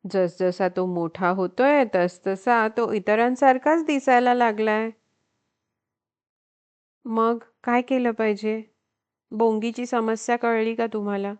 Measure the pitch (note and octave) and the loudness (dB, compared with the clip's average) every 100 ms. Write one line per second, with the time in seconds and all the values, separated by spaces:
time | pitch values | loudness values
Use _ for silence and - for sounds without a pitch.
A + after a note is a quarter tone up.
0 | F#3 F#3+ F3 - F#3 F3+ F#3 F3+ F#3 F3 | -4 -2 -2 0 -2 0 -2 -2 -4 -2
1 | E3 E3+ F3+ F#3+ F3+ - C4+ D4 A#3 F#3+ | -4 -2 -2 0 -2 2 4 4 2 2
2 | F3+ - G3 F#3+ B3 A#3 A3 A3+ A3+ A3 | 0 -2 -6 -4 0 2 0 -2 -2 -2
3 | F#3 G#3+ A#3+ B3+ C#4 C4 D4 E4 D#4+ C#4 | 0 2 2 2 4 4 2 0 0 -2
4 | C4+ B3 B3 B3 A#3 G#3+ A3 G#3+ A3+ A3 | 2 4 4 2 0 0 -2 -2 -4 -10
5 | _ _ _ _ _ _ _ _ _ _ | _ _ _ _ _ _ _ _ _ _
6 | _ _ _ _ _ _ _ _ _ _ | _ _ _ _ _ _ _ _ _ _
7 | B3 A3+ A3+ A#3 - _ - A#3+ B3 C4 | -6 0 0 -2 -8 _ -2 0 0 0
8 | A#3+ A3+ A3 G#3 G#3+ A3 A3 _ _ _ | 0 -2 -2 -2 -4 -6 -10 _ _ _
9 | _ _ _ G#3+ A3+ A3 A3+ A#3 A#3+ A#3+ | _ _ _ 0 0 2 -2 -6 -4 -2
10 | A3 A3 - A#3+ A#3+ A3+ A3+ A3+ A#3 G#3+ | -2 -4 -2 -2 0 0 -2 -2 -4 -4
11 | G3+ G3+ G3+ | -4 -4 -6